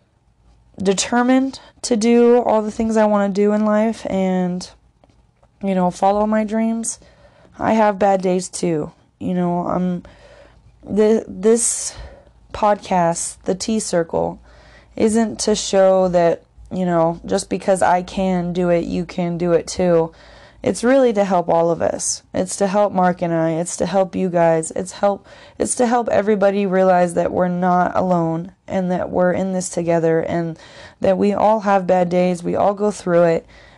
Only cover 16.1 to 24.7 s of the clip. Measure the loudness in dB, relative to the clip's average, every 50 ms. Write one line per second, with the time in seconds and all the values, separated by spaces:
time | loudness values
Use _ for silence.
16.1 | 2 2 2 2 2 0 _ _ _ -20 -18 -10 -6 -4 -2 0 2 2 2 0
17.1 | 0 -4 -6 -4 -4 -4 -4 -4 -8 -6 0 0 0 2 2 0 0 0 -2 -6
18.1 | -6 -4 -2 -2 0 -2 -2 -4 -4 -2 0 0 0 0 0 -2 -6 -6 -6 -6
19.1 | -6 -6 -4 -4 -4 -4 -2 0 0 0 0 -2 -4 -2 0 2 2 2 2 0
20.1 | -6 -16 -20 -20 -20 -20 -20 -20 _ -6 -4 -4 -4 0 2 2 4 4 4 4
21.1 | 2 2 0 2 2 0 0 2 2 2 2 2 0 0 -2 -2 -2 -4 -6 -6
22.1 | -8 -8 _ _ -6 -6 -4 -4 -4 -2 -2 0 2 2 0 0 2 0 0 0
23.1 | 0 -2 -4 -2 -2 0 0 0 -2 -2 -4 -6 -4 -4 -4 -2 0 0 0 0
24.1 | -2 -4 -4 -2 0 2 2 4 2 2 -2 -4